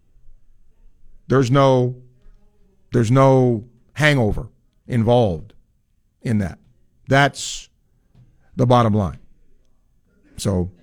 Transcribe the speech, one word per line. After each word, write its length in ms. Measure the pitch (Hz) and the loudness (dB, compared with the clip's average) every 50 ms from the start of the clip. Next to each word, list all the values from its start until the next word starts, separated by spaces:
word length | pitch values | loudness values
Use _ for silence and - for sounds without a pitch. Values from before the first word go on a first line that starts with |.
| _ _ _ - - - - - - - - - - - - _ - - - _ - - - - _ - | _ _ _ -20 -20 -20 -20 -20 -20 -20 -20 -20 -20 -20 -20 _ -20 -20 -20 _ -20 -20 -20 -16 _ -2
there's 220 | 123 131 139 117 | 0 0 0 2
no, 460 | 131 143 139 135 131 127 123 123 127 - - - _ _ - - - - _ _ _ _ _ _ _ _ _ - | 2 2 2 2 2 0 0 -2 -6 -10 -18 -20 _ _ -20 -20 -20 -20 _ _ _ _ _ _ _ _ _ -6
there's 200 | - 120 120 104 | -2 -2 0 2
no 560 | 127 135 135 135 135 131 127 123 120 107 101 - _ _ _ _ - | 4 4 4 4 4 4 2 2 0 -4 -6 -12 _ _ _ _ -6
hangover 560 | - 147 151 147 135 117 104 95 - - - _ _ _ _ _ _ _ | -2 0 0 2 2 0 -2 -2 -6 -8 -14 _ _ _ _ _ _ _
involved 680 | - 131 120 110 110 120 123 120 104 85 78 104 - - - _ _ _ _ _ _ _ _ _ _ _ _ | -6 -4 -2 0 2 2 2 2 0 -2 -6 -10 -16 -20 -20 _ _ _ _ _ _ _ _ _ _ _ _
in 160 | - - 117 104 | -6 -4 -2 -2
that. 220 | 101 82 73 - _ _ _ _ _ _ _ _ _ - | -4 -4 -8 -12 _ _ _ _ _ _ _ _ _ -2
That's 600 | - 139 143 139 - - - - - - - _ _ _ _ _ _ _ _ _ _ _ - _ _ _ _ _ - | 0 2 0 0 -2 -6 -14 -14 -14 -14 -16 _ _ _ _ _ _ _ _ _ _ _ -20 _ _ _ _ _ -6
the 120 | - 127 120 | -2 0 2
bottom 260 | 123 123 117 113 101 | 2 2 2 2 0
line. 260 | 107 98 80 - - - - - _ _ _ - _ _ _ _ _ _ _ _ _ _ _ _ _ _ _ - - | -2 -2 -4 -8 -12 -20 -20 -20 _ _ _ -20 _ _ _ _ _ _ _ _ _ _ _ _ _ _ _ -16 -8
So 340 | - 110 98 90 90 92 - _ | -6 -4 -2 -2 -4 -6 -8 _